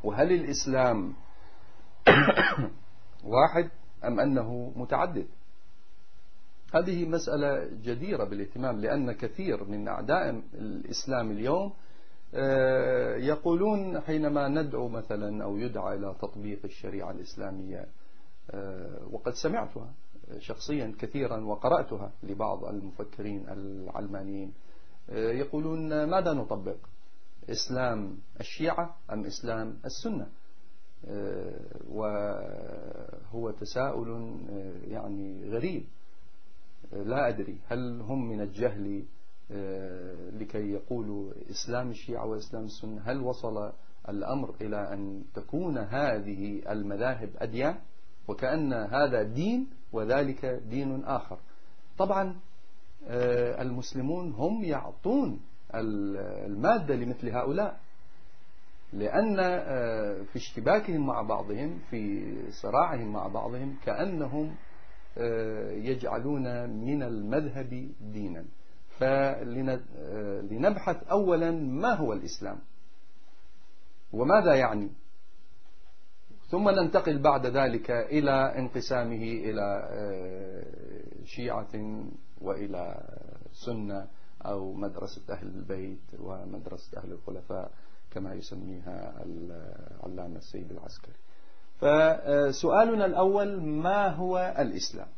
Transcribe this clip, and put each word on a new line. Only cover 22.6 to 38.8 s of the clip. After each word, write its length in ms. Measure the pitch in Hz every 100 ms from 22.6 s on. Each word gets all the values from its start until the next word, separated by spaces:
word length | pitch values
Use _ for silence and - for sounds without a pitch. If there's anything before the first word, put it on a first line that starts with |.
المفكرين 840 | - 104 98 - 104 - 104 101 95
العلمانيين، 1040 | 98 98 98 92 - 104 98 98 98 98 - - - - - -
آه، 220 | 110 113
يقولون: 720 | 120 143 151 156 160 156 151
"ماذا 280 | 151 185 175
نطبق؟ 440 | 143 110 104 95 95 - - - - - - -
إسلام 680 | 113 - 127 127 110 98 98 - -
الشيعة 560 | - - 160 165 170 - -
أم 120 | 107
إسلام 540 | 101 - 117 113 113 -
السنة؟" 420 | - - 226 185 104 - - - - - - - -
آه، 520 | 101 98 98 90 - - - -
وهو 1600 | 104 107 104 104 101 - - - - - - - - - 113 113
تساؤل، 880 | 101 104 123 135 123 113 113 113 110 101
آه، 220 | 101 95 92 98
يعني 640 | 107 104 101 98 95 98
غريب. 340 | 113 135 175 - - - - - - - - - - -
آه، 80 | 98
لا 260 | 101 131 135
أدري 300 | 104 101 101 -
هل 320 | 120 123 120
هم 280 | 107 135 117
من 120 | 107
الجهل، 640 | 101 98 120 101